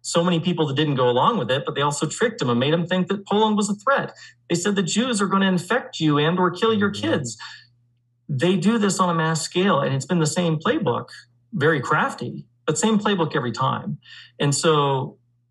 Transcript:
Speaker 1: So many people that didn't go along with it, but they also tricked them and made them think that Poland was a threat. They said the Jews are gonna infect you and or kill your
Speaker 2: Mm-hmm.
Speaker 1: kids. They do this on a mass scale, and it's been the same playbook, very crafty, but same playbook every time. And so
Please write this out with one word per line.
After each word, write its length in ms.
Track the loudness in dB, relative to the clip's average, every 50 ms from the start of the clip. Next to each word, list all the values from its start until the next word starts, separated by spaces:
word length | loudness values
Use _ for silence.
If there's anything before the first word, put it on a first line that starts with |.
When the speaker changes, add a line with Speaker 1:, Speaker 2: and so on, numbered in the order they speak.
Speaker 1:
So 220 | -8 -2 0 2 2
many 160 | 2 2 0
people 280 | 0 0 0 0 0
that 80 | 0 0
didn't 200 | 0 0 0 2
go 140 | 2 2 2
along 300 | 4 4 2 2 0 0
with 100 | -2 -2
it, 140 | -2 -2 -2
but 100 | -4 -4
they 60 | -2
also 240 | -2 -2 -2 -2 -4
tricked 340 | -4 -2 -2 -2 -2 -2 -2
them 100 | -2 0
and 100 | 0 2
made 140 | 2 2 0
them 120 | 0 0
think 220 | 0 0 0 0
that 180 | -2 -4 -6 -2
Poland 320 | 0 2 2 4 2 2
was 120 | 0 0 -2
a 60 | -4
threat. 380 | -2 0 0 0 0 -2 -6 -12 -16 -20 -20 -20 _ _ -4
They 60 | -2
said 200 | -2 0 0 0
the 80 | 0 -2
Jews 380 | 0 0 0 0 0 0 -2
are 60 | 0
gonna 200 | 0 2 2 2
infect 520 | 2 2 0 0 -2 -2 -2 -4 -6 -6 -2
you 180 | 0 2 2 2
and 180 | 2 2 2
or 140 | 2 0 0
kill 220 | 0 0 2 2 2
your 180 | 2 2 0
Speaker 2:
Mm-hmm. 200 | -2 -2 -2 -2 -2
Speaker 1:
kids. 240 | -2 -2 -6 -10 -14 -16 -18 -18 -20 -20 _ _ _ _ _ _ _ _ _ _ _ _ -6
They 260 | -4 0 2 2 2
do 200 | 2 2 2 2
this 220 | 2 2 0 0 0
on 100 | 0 0
a 40 | 0
mass 280 | 0 0 0 -2 -2
scale, 380 | -4 -4 -2 0 2 2 2 0
and 120 | 0 0 -2
it's 120 | -2 -2
been 140 | -2 0 0
the 60 | 0
same 320 | 0 0 0 0 0 0
playbook, 500 | 0 0 0 0 0 0 -2 -2 -4 -6 -10 -16 -20 -20 _ _ _ _ -8 -4
very 280 | 0 2 2 2 2
crafty, 640 | 0 -2 0 0 0 -2 -4 -6 -10 -10 -10 -12 -16 _ _ _ -4
but 120 | -4 -2
same 220 | 2 2 2 2 2
playbook 360 | 2 0 0 0 0 -2 -2
every 160 | -4 -4 -4
time. 460 | -4 -2 -2 -2 -2 -4 -6 -8 -10 -10 _ -20 -20 -20 -20 -14 _ -2
And 140 | 0 0 0
so 640 | 2 2 4 4 4 4 2 0 0 -2 -6 -10 _ _ _ _ _ _ _